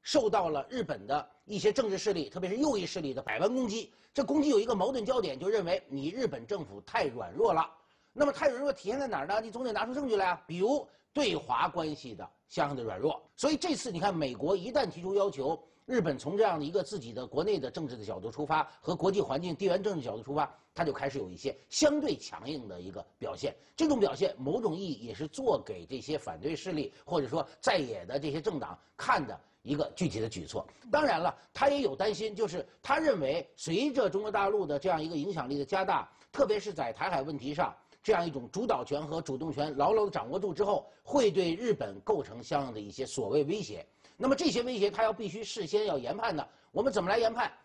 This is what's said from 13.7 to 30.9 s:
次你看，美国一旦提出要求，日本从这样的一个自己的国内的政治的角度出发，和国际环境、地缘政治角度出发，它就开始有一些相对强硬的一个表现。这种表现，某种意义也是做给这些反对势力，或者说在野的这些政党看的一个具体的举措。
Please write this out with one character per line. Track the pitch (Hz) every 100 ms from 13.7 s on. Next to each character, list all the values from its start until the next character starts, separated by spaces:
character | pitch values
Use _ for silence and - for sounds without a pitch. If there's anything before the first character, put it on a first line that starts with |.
次 | 254 247
你 | 170
看， | 196
美 | 175 139
国 | 120 143 190
一 | 185
旦 | 240 220
提 | 160
出 | 180
要 | 196 202
求， | 139 135 165 - _ -
日 | 247
本 | 160 135
从 | - 196
这 |
样 | 220 165
的 |
一 | 147
个 | 185
自 | - 208
己 | 117
的 | 117 127
国 | 131
内 | 190 -
的 | 127
政 | 175 151
治 | 120
的 |
角 | 104 95
度 | 104
出 | 120 147
发， | 156 147 -
和 | -
国 | 175 190
际 | 196
环 | 143 135
境、 | 175
地 | 160 196
缘 | 180
政 | 202 180
治 |
角 | 120 107
度 |
出 | 110
发， | 143 147 - _
它 | -
就 | 151
开 | 135 139
始 | 135
有 | 92
一 | 90
些 | 135 - _
相 | - 302 294
对 | 277 156
强 | - - 131
硬 | 151 110
的 | 90
一 | 90
个 | 98 - _
表 | -
现。 | - 135 - - -
这 | 320
种 | 269
表 | 202
现， | 120 185 -
某 | 131 202
种 | 220
意 | 160
义 | 196 120
也 | 117
是 | 104 151
做 | - 269 156
给 | 117 95
这 | 85 131
些 | 117 147
反 | - 80
对 | 123
势 | 160 185
力， | 156 135 -
或 | - 175
者 | 131
说 | 156 143 -
在 | - 196
野 | 131 101 87
的 | 135
这 | 147
些 | 147
政 | 151 160
党 | - - _ -
看 | - 233 131
的 | 98 _ _
一 | 113 143
个 | -
具 | - 180
体 | 110
的 | 110
举 | 95 151
措。 | - - - 240